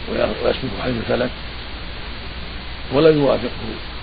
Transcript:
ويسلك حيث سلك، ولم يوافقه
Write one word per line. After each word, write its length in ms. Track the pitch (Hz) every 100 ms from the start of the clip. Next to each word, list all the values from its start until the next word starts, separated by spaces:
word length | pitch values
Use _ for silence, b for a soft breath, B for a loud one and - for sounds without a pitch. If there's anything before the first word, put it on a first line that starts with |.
| -
ويسلك 640 | 113 117 107 120 117 127 -
حيث 260 | 127 117 110
سلك، 240 | 120 123 - - - - - - - - - - - - - - - -
ولم 240 | 131 160 151
يوافقه 580 | 139 110 117 - 110 - - -